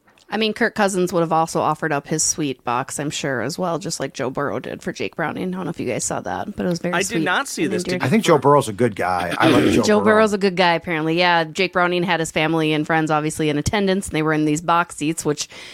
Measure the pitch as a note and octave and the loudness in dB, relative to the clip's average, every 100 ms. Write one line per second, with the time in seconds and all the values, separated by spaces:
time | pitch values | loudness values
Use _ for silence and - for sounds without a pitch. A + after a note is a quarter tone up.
0 | _ _ - G#3 G3 G#3 G#3+ - G3 F#3+ | _ _ -8 -2 -2 0 0 2 0 2
1 | F3 F3 E3 D#3+ E3 E3+ B2 D#3 D#3 C#3+ | 0 0 0 0 0 0 0 0 -2 -4
2 | - D#3 - - D3 C3 B2 A#2+ C#3 - | -2 -2 -2 -2 -4 -4 -4 -4 -4 -6
3 | D3 - C#3+ B2 A#2+ F3+ F3+ E3 E3 - | -6 -4 -4 -4 -4 -4 -4 -4 -6 -6
4 | C3+ - B2+ D3 C3+ A2 - - F#3 - | -6 -6 -6 -4 -4 -4 -6 -10 -10 -6
5 | G#2+ - D3+ - F#3 F#3 E3 - B2 A2 | -6 -4 -6 -4 -6 -6 -6 -6 -6 -4
6 | - - F2+ F2+ G3+ G#3 F#3+ E3+ F3 F3+ | -4 -6 -6 -6 -8 -4 -4 -2 -2 -2
7 | G3 F3+ D#3+ G3+ C#4 - D3 - F#3 F3+ | -2 -2 -2 -2 -4 -4 -2 -2 -4 -2
8 | B2+ G#3+ E3+ D3 C#3 C#3+ A2+ G2+ A#2+ G2+ | 2 2 4 4 6 4 4 0 0 0
9 | F2+ F2+ F2 - - - - - G#3+ G#3 | -2 -2 -2 2 4 6 4 4 4 4
10 | G#3 G#3+ A3 G3+ G3 F3 F3 E3 F3+ D#3+ | 4 4 4 2 0 4 2 2 0 -2
11 | D#3+ E3 F3+ E3+ D#3+ D3+ F3+ F#3+ F3 F3+ | 0 2 4 4 2 -2 0 2 2 2
12 | F3 E3 D#3+ E3+ D#3 E3 D#3 D#3 D#3 D#3+ | 0 0 0 0 2 2 2 0 2 0
13 | D#3 D3+ D#3 - D#3 C#3+ - G#3+ F#3+ F#3+ | 2 0 0 0 0 0 0 0 2 0
14 | - D#3 D#3 D3+ D3+ D3+ D#3 E3+ F3 - | -2 -2 0 2 2 0 2 0 0 -4
15 | D3+ E3 D#3 D3 - - - | -4 -2 -2 -4 -6 -14 -18